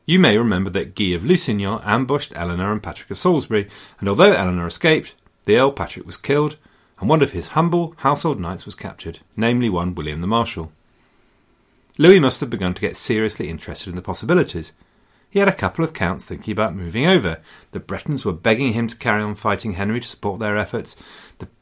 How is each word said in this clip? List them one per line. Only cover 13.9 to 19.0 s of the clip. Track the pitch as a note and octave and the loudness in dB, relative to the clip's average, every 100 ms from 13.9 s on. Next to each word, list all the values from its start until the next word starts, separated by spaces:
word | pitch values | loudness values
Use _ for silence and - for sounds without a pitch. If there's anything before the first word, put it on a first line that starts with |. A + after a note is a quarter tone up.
in | F2 | -8
the | |
possibilities. | F#2+ F#2 A2+ F3+ E3 E2+ D#2 _ _ _ _ _ _ | -8 -6 2 2 2 -2 -10 _ _ _ _ _ _
He | G3+ | 0
had | G3 | 0
a | |
couple | F#3+ F#2+ - | 0 -2 -2
of | E3 | -4
counts | - F2+ F#2+ | -2 -4 -4
thinking | - F2 - | -8 -12 -6
about | G#2 A2 | -2 -2
moving | E2 F2 G2+ D#3 | -2 -6 0 2
over. | F#3 F#2 D#2 - - _ | 4 2 -6 -12 -20 _
The | F#2+ | -12
Bretons | - F#2+ - C#3 | -8 -10 -4 -4
were | G2+ | -4
begging | E2+ A2+ A2+ C3+ | -2 2 2 0
him | A2+ A#2 | -2 -4
to | |
carry | - | -4